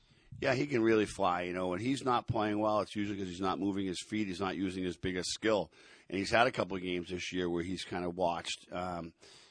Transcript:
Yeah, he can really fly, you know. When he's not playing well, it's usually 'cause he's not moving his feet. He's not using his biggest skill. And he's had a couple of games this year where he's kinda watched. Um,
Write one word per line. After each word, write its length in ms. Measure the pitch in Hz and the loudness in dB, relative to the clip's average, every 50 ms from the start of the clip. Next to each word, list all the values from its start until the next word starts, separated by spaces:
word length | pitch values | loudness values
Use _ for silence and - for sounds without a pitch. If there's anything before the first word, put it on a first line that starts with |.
| - _ _ _ _ - - - | -20 _ _ _ _ -20 -8 -2
Yeah, 120 | - 135 127 | 0 2 2
he 120 | 127 147 | 2 2
can 160 | 147 143 117 | 2 2 4
really 240 | 110 113 110 110 104 | 6 6 6 6 6
fly, 380 | 95 - - 95 90 87 87 90 | 4 2 0 2 2 2 2 0
you 100 | 90 87 | -2 -2
know. 140 | 92 92 90 | -2 0 0
When 120 | 90 92 | 0 0
he's 240 | 113 127 139 131 135 | 0 0 -2 0 0
not 240 | 131 120 117 - - | 0 0 0 0 0
playing 320 | 113 113 107 107 104 104 | 0 0 2 2 2 2
well, 200 | 107 107 107 107 | 2 2 2 2
it's 160 | 95 - - | 0 0 -2
usually 220 | 107 101 101 104 95 | -2 -2 -2 -2 -4
'cause 80 | 98 92 | -4 -6
he's 140 | 87 87 | -4 -2
not 180 | 98 95 87 71 | 0 0 0 2
moving 260 | 92 101 95 98 98 | 0 0 0 0 0
his 160 | 95 87 - - - | -2 -2 -4 -6 -4
feet. 180 | 107 107 107 95 | -2 -2 -2 -2
He's 120 | 87 85 | -2 -2
not 160 | 98 92 85 | -2 -2 -2
using 280 | 80 95 92 90 95 92 | -2 -2 -2 -2 -2 -4
his 140 | 90 85 - | -4 -4 -4
biggest 320 | - 95 92 92 87 - | -4 -4 -2 -2 -2 -4
skill. 400 | - - - 110 110 101 85 - - - - - - - - - | -4 -2 2 2 2 2 2 -2 -8 -16 -20 -20 -20 -20 -12 -6
And 80 | 87 95 | -4 -4
he's 140 | 98 95 | 0 2
had 160 | 117 113 120 131 | 4 6 6 4
a 40 | |
couple 260 | - - 104 87 98 92 | 4 2 -2 -2 -2 -4
of 60 | 90 | -4
games 260 | 92 90 90 85 90 | -2 -2 -4 -4 -4
this 220 | 92 87 - - | -6 -6 -6 -4
year 160 | 90 92 90 87 | -2 -2 0 0
where 160 | 87 85 85 | 0 0 -2
he's 200 | 92 92 85 - | -2 -4 -6 -6
kinda 260 | - - 90 90 90 | -6 -6 -4 -4 -4
watched. 560 | 87 90 92 85 85 80 80 - - - - - | -2 0 0 0 0 -2 -4 -6 -8 -10 -10 -10
Um, 420 | 87 90 90 92 87 85 82 82 - _ - - - - - - | -8 -6 -4 -4 -4 -6 -6 -8 -12 _ -20 -20 -20 -20 -20 -20